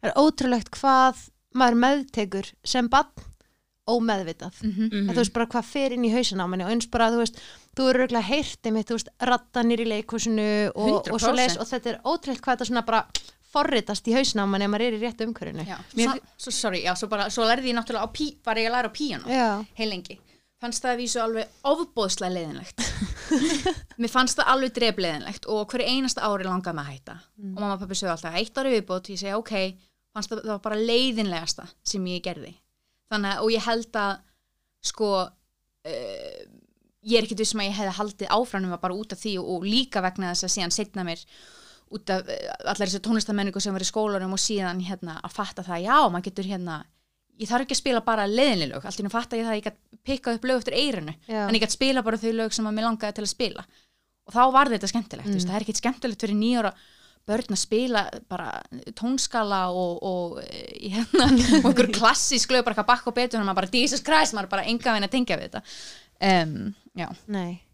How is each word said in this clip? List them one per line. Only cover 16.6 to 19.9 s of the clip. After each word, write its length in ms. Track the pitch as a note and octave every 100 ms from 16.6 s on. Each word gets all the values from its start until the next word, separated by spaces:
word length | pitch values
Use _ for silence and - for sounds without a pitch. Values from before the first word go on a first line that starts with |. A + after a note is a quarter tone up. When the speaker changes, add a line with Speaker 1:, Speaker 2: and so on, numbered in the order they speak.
| A3 F3+
Speaker 2:
já, 100 | F3 F3+
svo 140 | G#3
bara, 160 | G#3+ G3+
svo 100 | A3+ A3+
lærði 220 | B3 B3+
ég 20 | A#3
náttúrulega 260 | A#3 A3+ G#3+
á 40 |
pí-, 220 | - D4+ - -
var 100 | A3
ég 80 | A3+
að 60 | B3
læra 120 | A#3
á 40 |
píanó 320 | - D4 D#3 -
Speaker 1:
Já. 400 | C4 A#3 G3+ G#3+ -
Speaker 2:
heil 140 |
lengi. 300 | A3